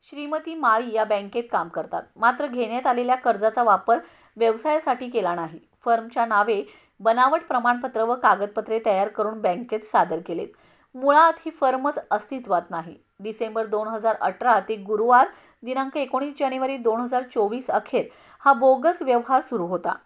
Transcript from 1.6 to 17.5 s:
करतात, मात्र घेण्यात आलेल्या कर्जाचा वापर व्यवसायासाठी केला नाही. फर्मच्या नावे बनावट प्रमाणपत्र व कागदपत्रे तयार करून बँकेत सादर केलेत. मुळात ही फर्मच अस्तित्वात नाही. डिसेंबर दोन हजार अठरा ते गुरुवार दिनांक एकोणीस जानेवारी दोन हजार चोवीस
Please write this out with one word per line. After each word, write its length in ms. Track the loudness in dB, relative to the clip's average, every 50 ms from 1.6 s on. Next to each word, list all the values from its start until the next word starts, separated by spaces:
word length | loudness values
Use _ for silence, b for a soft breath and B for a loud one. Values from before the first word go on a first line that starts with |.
| -4 -4
करतात, 340 | -6 -8 -8 -6 -8 -10 -10 _ _
मात्र 300 | 0 0 0 0 0 -6
घेण्यात 400 | -6 -4 -4 -4 -4 -4 -2 0
आलेल्या 280 | 0 0 0 0 0 -2
कर्जाचा 480 | 0 2 0 0 2 0 0 0 2 4
वापर 360 | 4 4 2 4 2 0 0 B B B B B B B
व्यवसायासाठी 720 | 0 0 0 0 0 0 0 -2 0 0 -2 -4 -4 -4 -6
केला 240 | -4 -2 -2 -2 -2
नाही. 240 | -4 -6 -8 -10 -16 _ _ _ _ _
फर्मच्या 400 | 0 0 0 0 -4 -2 -2 -2
नावे 360 | 2 2 2 2 2 0 -2 -2 b b b b b b _
बनावट 420 | 0 0 4 4 4 4 4 0 -2 -2
प्रमाणपत्र 560 | -4 0 2 2 0 0 -2 -6 -2 -2 0
व 100 | 0 0
कागदपत्रे 640 | 2 4 2 4 4 0 -4 -4 -6 -6 -2 -4 -2 0
तयार 220 | 0 2 2 0 -2
करून 320 | -2 -4 -4 -4 -4 -2
बँकेत 440 | -2 -2 -2 -2 -4 -6 -6 -8 -8
सादर 360 | 0 2 2 2 2 0 -8 -6
केलेत. 220 | -6 -8 -8 -8 -10 -14 b b b b b b b b
मुळात 380 | -4 2 4 6 6 6 6 4 0 -8
ही 60 | -14
फर्मच 480 | -8 0 0 0 0 2 -2 -4 -4 -4 -4 _
अस्तित्वात 600 | -4 -4 -4 -6 -12 -10 -4 -2 -2 -2 -2 -2
नाही. 260 | -10 -10 -10 -10 -14 -20 _ _ _ _
डिसेंबर 460 | -10 -10 -8 -6 -8 -6 -4 -4 -4
दोन 220 | -2 -2 -4 -4 -4
हजार 280 | -6 -2 0 0 0 0
अठरा 380 | -2 -4 -4 -2 2 2 2 2 2 -2
ते 80 | -8
गुरुवार 520 | -8 -6 -4 -2 -2 2 6 6 6 6 4 b b b b b b -10
दिनांक 340 | -8 -4 -4 -4 -4 -4
एकोणीस 380 | -6 -6 -2 -4 -4 -4 -4 -6 -4
जानेवारी 380 | -4 -4 -2 -2 -4 -4 -4
दोन 240 | -2 -2 0 0 0
हजार 220 | -2 -2 -2 -4 -4
चोवीस 480 | -4 -2 -2 -2 0